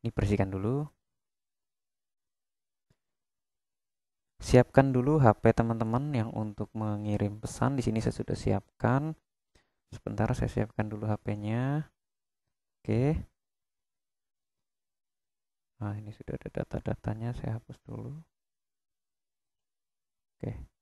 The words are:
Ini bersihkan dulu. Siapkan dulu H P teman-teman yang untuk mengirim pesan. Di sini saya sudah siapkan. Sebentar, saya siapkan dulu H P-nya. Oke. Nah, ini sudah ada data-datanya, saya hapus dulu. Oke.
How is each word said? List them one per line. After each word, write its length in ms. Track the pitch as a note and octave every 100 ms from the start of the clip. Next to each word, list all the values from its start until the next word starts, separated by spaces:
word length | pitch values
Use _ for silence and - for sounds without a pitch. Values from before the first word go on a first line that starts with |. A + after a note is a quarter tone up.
Ini 60 | A#2+
bersihkan 380 | - G2+ G2+ F#2+
dulu. 340 | F#2+ G#2 C3+ D3 _ _ _ _ _ _ _ _ _ _ _ _ _ _ _ _ _ _ _ _ _ _ _ _ _ _ _ _ _ _ _ _ _ _ _
Siapkan 520 | - B2+ B2 - C3+
dulu 320 | B2 B2+ D#3
H 80 | B2+ G#2
P 160 | A2+ -
teman-teman 560 | A#2 A2+ A2+ A#2 D3
yang 180 | C3+ A2 -
untuk 340 | G#2+ G#2 G#2 A2
mengirim 640 | G#2+ G#2 G#2 G#2 G#2 G#2
pesan. 400 | - - A#2 C#3
Di 20 |
sini 220 | A2+ A2
saya 100 | A2+
sudah 220 | A#2 - -
siapkan. 760 | - G2 - _ A2+ C3 D3+ D#3+ _ _ _ _ _ _ _
Sebentar, 400 | - - G#2 A2 B2
saya 80 | A#2
siapkan 320 | A2 A2 - G#2+
dulu 240 | G#2+ G#2+
H 80 | G#2 -
P-nya. 640 | G#2 G#2 A2+ C3 D3 D#3 _ _ _ _ _ _ _ _ _
Oke. 480 | - A2 C3+ D#3+ - _ _ _ _ _ _ _ _ _ _ _ _ _ _ _ _ _ _ _ _ _ _ _ _ _
Nah, 160 | G#2+ G#2
ini 160 | G#2+
sudah 240 | A2 - -
ada 240 | - -
data-datanya, 720 | - - - - - A2 A#2
saya 240 | B2 A#2+ A2+
hapus 240 | _ A#2+ -
dulu. 240 | A2+ A2+ D3 E3 _ _ _ _ _ _ _ _ _ _ _ _ _ _ _ _ _ _ _ _ _
Oke. 240 | - A2 - _